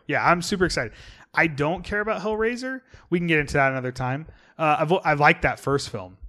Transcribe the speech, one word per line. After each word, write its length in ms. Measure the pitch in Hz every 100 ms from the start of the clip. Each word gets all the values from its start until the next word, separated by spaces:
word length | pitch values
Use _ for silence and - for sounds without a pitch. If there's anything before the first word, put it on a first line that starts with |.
| -
Yeah, 220 | 135 131
I'm 140 | 175
super 220 | 165 196
excited. 280 | 180 156 117 - - - -
I 140 | - 165
don't 380 | 139 147 175
care 160 | 170 208
about 200 | 214 208
Hellraiser. 580 | 208 214 220 240 254 262 - - -
We 100 | 175
can 80 | 170
get 100 | 156
into 140 | 143
that 160 | 147 135
another 220 | 131 127
time. 340 | 127 127 139 160 - _ -
Uh, 180 | 156 151
I've, 120 | 151 185
I 80 | 165
liked 280 | 143 147 -
that 180 | 139 120
first 300 | 143 139 -
film. 260 | 107 92 95